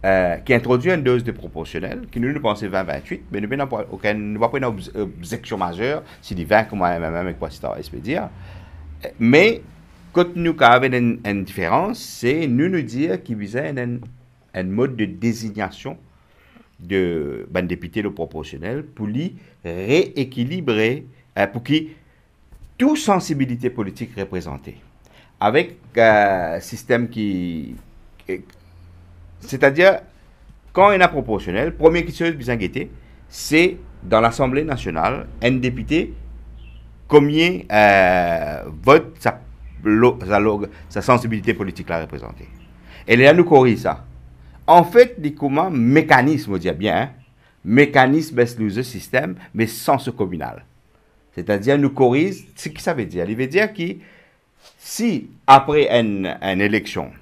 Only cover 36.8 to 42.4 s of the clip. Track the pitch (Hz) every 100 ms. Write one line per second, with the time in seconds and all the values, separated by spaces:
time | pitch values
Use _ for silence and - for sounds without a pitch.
36.8 | - - - 147 147 151 170 180 - 104
37.8 | 104 98 92 92 87 82 76 76 - 78
38.8 | 98 156 - - 120 - - - - -
39.8 | 107 107 120 120 92 104 107 104 101 -
40.8 | - 104 98 123 117 110 104 107 95 -
41.8 | 87 85 78 69 55 -